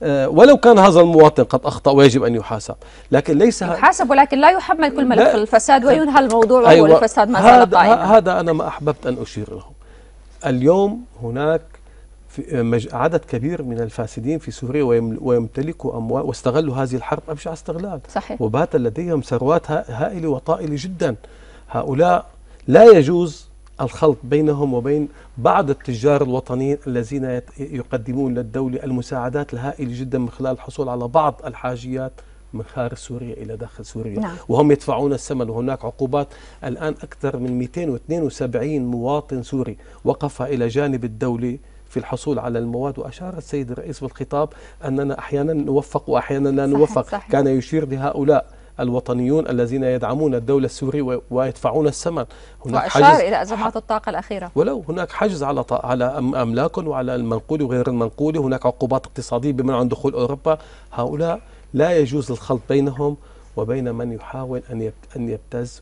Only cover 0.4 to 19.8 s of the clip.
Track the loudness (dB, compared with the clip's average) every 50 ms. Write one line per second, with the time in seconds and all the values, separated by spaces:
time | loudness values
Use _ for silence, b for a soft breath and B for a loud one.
0.4 | 10 10 10 8 8 8 8 10 8 8 8 8 8 8 10 10 10 10 8 6
1.4 | 2 2 0 -2 -2 -2 -4 0 2 4 6 8 8 8 6 4 2 0 0 -2
2.4 | -4 -6 -8 -8 -8 -10 -14 -14 B B B B B B 0 0 2 2 2 4
3.4 | 4 4 2 0 -2 -4 0 2 4 4 4 2 2 2 4 4 4 4 4 4
4.4 | 6 6 4 4 2 -2 0 0 0 0 0 0 0 2 4 4 6 4 4 2
5.4 | 2 4 2 4 4 4 4 4 6 4 4 4 4 4 4 4 4 4 4 4
6.4 | 4 6 6 6 8 10 10 10 10 8 8 8 6 4 4 2 2 2 4 6
7.4 | 8 10 10 10 8 8 6 6 6 6 6 4 6 6 6 6 6 4 2 0
8.4 | 0 0 0 0 -2 -4 -6 -4 -4 -4 -4 -2 -4 -6 -6 -6 -8 -10 -10 -10
9.4 | -10 -10 -12 -14 -16 -18 -20 -20 b b b b b b b b b b b -6
10.4 | -4 -2 -2 2 4 4 4 4 2 0 -2 -6 -12 -16 -16 -12 -10 -8 -6 -4
11.4 | -2 -2 -2 -2 -4 -10 -20 -20 -20 b b b b b b -20 -20 -16 -14 -14
12.4 | -10 -6 -4 -2 -2 0 -2 -2 -4 -4 -4 -2 -2 0 0 -2 -4 -4 -6 -6
13.4 | -4 -6 -6 -6 -8 -8 -6 -6 -8 -8 -8 -8 -10 -8 -10 -8 -6 -6 -6 -6
14.4 | -8 -12 -12 -10 -8 -6 -2 -2 0 2 2 0 0 -2 -6 -6 -2 0 0 0
15.4 | 0 -2 -6 -6 -6 -6 -8 -8 -8 -8 -6 -6 -6 -4 -4 -4 -4 -6 -6 -6
16.4 | -4 -2 0 0 0 -2 -2 -4 -4 -4 -4 -6 -6 -6 -6 -6 -8 -10 -12 -10
17.4 | -10 -12 -12 -10 -10 -10 -8 -8 -8 -10 -10 -12 -10 -8 -8 -8 -8 -8 -6 -4
18.4 | -4 -2 0 0 0 0 0 0 0 -2 -4 -4 -4 -4 -4 -4 -2 -4 -4 -2
19.4 | 0 0 0 0 0 -2 -4 -4